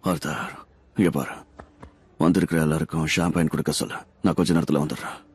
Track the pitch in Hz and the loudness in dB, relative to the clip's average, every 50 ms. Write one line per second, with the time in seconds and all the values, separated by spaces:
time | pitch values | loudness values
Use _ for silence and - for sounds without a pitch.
0 | - 95 92 80 - - - - - - - - - _ _ _ _ _ _ - | 0 -2 -2 -2 -2 -6 -6 -6 -8 -10 -10 -14 -18 _ _ _ _ _ _ 2
1 | 104 87 67 71 67 - - - - _ _ - - _ _ _ - - _ _ | 2 2 4 0 -4 -4 -8 -14 -16 _ _ -20 -20 _ _ _ -20 -20 _ _
2 | _ _ _ _ 76 82 90 95 85 82 85 82 78 76 76 80 76 - - 80 | _ _ _ _ 2 4 4 4 2 2 2 2 2 2 2 0 -2 -2 -2 -2
3 | 80 78 - - 85 87 - 87 82 78 - 76 76 - 78 - - - - - | -2 0 0 0 0 0 2 2 0 0 0 -2 -2 -2 -2 -4 -4 -6 -8 -12
4 | - _ _ _ - - - - 90 80 85 82 82 - 76 71 73 76 - - | -14 _ _ _ 0 0 2 2 2 4 4 2 2 2 0 0 0 -2 -6 -8
5 | - - - - - _ | -10 -12 -12 -14 -18 _